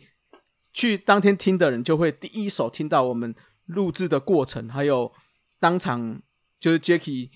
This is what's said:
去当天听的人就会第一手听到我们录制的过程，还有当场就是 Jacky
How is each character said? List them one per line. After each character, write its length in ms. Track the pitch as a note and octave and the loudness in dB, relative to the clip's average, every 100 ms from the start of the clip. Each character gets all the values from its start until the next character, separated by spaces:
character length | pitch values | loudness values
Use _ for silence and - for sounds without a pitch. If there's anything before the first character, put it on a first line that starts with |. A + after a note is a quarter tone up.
| _ _ _ - _ _ _ | _ _ _ -20 _ _ _
去 240 | - A#3+ G3 | -2 0 0
当 240 | - G3+ | 2 4
天 160 | G3+ G3 | 4 2
听 200 | G3 F#3 | 2 2
的 140 | D#3+ | 2
人 100 | A#2+ | 0
就 140 | B2 D#3 | 0 2
会 160 | E3 | 2
第 160 | D3 - | -2 -10
一 220 | G#3+ G3+ | -8 -4
手 200 | - A#2+ | -2 -2
听 200 | - D3+ | -4 -2
到 140 | D#3 | 0
我 100 | B2+ | 0
们 200 | A#2+ A#2 A2 _ _ - | -2 -6 -10 _ _ -8
录 240 | F3 F#3 | -2 -2
制 180 | - F3+ | -2 -2
的 100 | D3 | -2
过 260 | C#3 E3+ B2+ | 2 2 2
程， 220 | A#2+ A2+ | -4 -8
还 160 | C3+ | -4
有 300 | C#3+ B2+ A#2 - _ _ _ _ | 0 0 -2 -8 _ _ _ _
当 200 | E3+ F3+ | 0 2
场 420 | - A#2+ A#2 A2 - _ _ _ | -2 -4 -6 -10 -16 _ _ _
就 140 | E3 | 0
是 60 | E3 | 0
Jacky 500 | - E3+ D#3 C3 B2 | 2 0 0 -8 -10